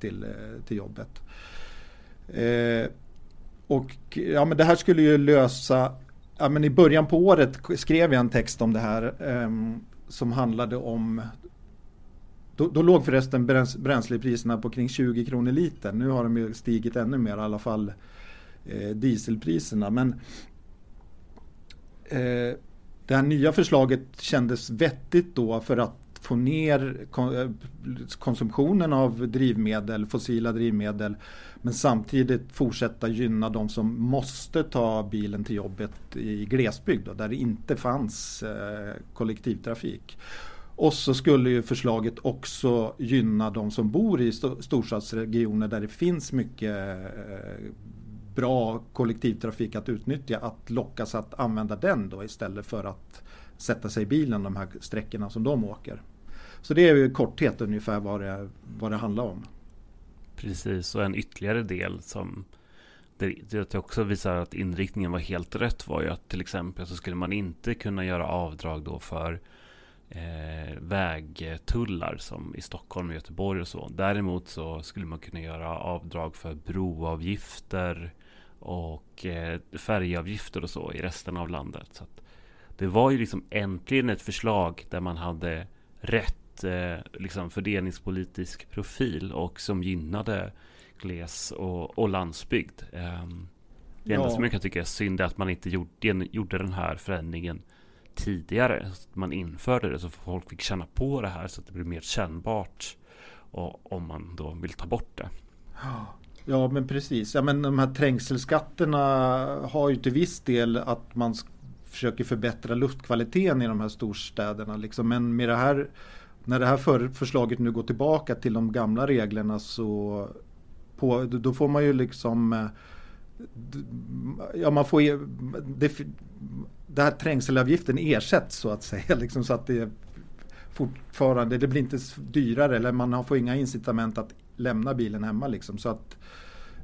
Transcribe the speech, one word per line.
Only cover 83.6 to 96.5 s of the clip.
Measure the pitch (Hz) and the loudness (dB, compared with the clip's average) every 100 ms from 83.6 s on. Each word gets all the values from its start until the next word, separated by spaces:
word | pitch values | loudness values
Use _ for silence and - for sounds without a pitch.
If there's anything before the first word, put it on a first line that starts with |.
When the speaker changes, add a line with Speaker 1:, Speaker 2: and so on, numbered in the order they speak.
| 101 90 - 135 123 | -4 -6 0 0 2
Speaker 2:
ett | 98 | -2
förslag | - - 113 104 85 82 - | -4 -2 2 2 2 -2 -8
där | 90 | -6
man | 90 82 | -6 -4
hade | 87 82 85 80 87 - _ - | -6 -4 -4 -6 -8 -18 _ -12
rätt, | - 113 - - - - | 0 0 0 -4 -10 -8
eh, | 95 90 90 85 - | -4 -2 -4 -6 -12
liksom | - 95 98 87 | -12 -8 -8 -6
fördelningspolitisk | - 95 98 92 - - 92 92 - 92 - - | -6 -2 -2 -2 -6 -6 -4 -6 -8 -8 -10 -10
profil | - 101 - 131 78 95 | -8 -8 -2 -2 -2 -6
och | - 87 - | -6 -6 -6
som | - 98 | -4 -2
gynnade | 90 90 78 101 107 98 95 - - - - - | -2 -4 -4 -6 -4 -4 -6 -12 -20 -20 -20 -12
gles- | 95 87 85 - - | -10 -10 -10 -10 -10
och, | - 92 90 82 - | -6 -4 -4 -4 0
och | 110 | 0
landsbygd. | 95 87 80 - 117 - - - | 0 -4 -8 -2 -2 -2 -12 -14
Ehm, | 87 87 87 87 87 87 - - - - - | -8 -8 -8 -10 -12 -14 -20 -20 -20 -20 -12
det | - | 0
enda | 107 127 | 2 2
Speaker 1:
Ja. | |
Speaker 2:
som | 117 | 2
jag | 120 | 2
kan | 104 | 0
tycka | 95 87 | -2 -2
är | |
synd | 82 - 104 92 | -4 -2 -2 2
är | |
att | 90 - | 0 0
man | 92 | -2
inte | 87 90 | -2 -2
gjorde, | 90 82 _ 107 95 92 | -2 -4 _ 0 0 -2
gjorde | 110 98 | -4 -4